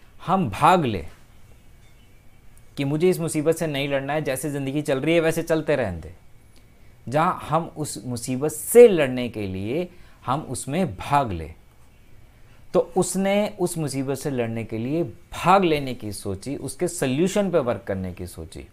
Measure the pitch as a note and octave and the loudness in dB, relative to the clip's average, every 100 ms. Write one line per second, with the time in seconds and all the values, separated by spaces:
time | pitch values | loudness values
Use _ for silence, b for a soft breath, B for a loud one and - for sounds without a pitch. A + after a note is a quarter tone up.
0 | b b - F#3+ C#3 G2 D#3 F#3 C3+ F#2 | b b 0 0 0 4 4 6 2 -2
1 | D#2 - - - - - - - - - | -6 -16 -20 -20 -20 -20 -20 -20 -20 -20
2 | - - - - - - - - C#3 D#3 | -20 -20 -20 -20 -20 -20 -14 -6 -2 2
3 | F#3 D#3+ E3 D#3 D3+ E3 E3 C#3 C#3+ C#3 | 2 2 0 0 0 0 0 -2 -2 -2
4 | C#3 D#3 C#3+ C3 D3+ C#3+ C3+ D3 D3 C3 | -2 -2 -2 -2 -4 -4 -4 -2 0 0
5 | D3 E3+ D#3+ D#3+ D#3+ D#3+ D#3 C#3 G#2+ F2 | 2 2 2 0 0 0 0 0 0 -4
6 | D#2+ - - - - - b b b b | -10 -18 -20 -20 -20 -20 b b b b
7 | - C#3+ F3 - - D#3 E3+ - - - | -4 0 0 0 -2 -2 -2 -8 -8 -8
8 | B2+ A#2+ B2 B2+ D3+ D3+ - A#3 A#3+ E3+ | -8 -6 -4 -2 -2 -4 6 10 12 10
9 | C3+ B2+ A#2+ G#2+ G2+ F#2 G2+ D3 F3+ b | 2 0 -4 -6 -6 -4 -4 -4 -6 b
10 | b b - C#3+ - B2 - D#3+ E3+ F#2 | b b -4 -4 -4 -8 -4 -2 -2 -4
11 | - C#3+ B2 F2 D2+ - - - - - | 0 2 2 -4 -8 -14 -20 -20 -20 -20
12 | - b b b b b b - - F#3+ | -20 b b b b b b 0 0 0
13 | F3 F#3+ G3 G3+ G#3 - F3 E3 D3 C3 | 0 0 2 2 0 -2 -4 -2 -4 -4
14 | C3 C3+ D3+ B2+ A2+ A2+ A2 A2 B2 D#3+ | -4 -4 -4 -2 -2 -4 -6 -6 -2 -2
15 | B2+ - - - E3 G3 F3 D3 C3 A#2+ | -4 -8 -14 -2 4 6 4 0 -2 -8
16 | G#2+ G2 G2+ G2 B2+ C#3+ C3+ - F3 - | -8 -8 -6 -6 -6 -8 -8 -4 -4 -2
17 | C#3 C3 F#3 G#3 G3 E3 A#2+ G2+ - F#2+ | 0 0 0 0 2 2 0 -2 -4 -4
18 | F#2 F2 F2 - D#2+ C#2+ C#2 | -6 -8 -12 -12 -14 -14 -16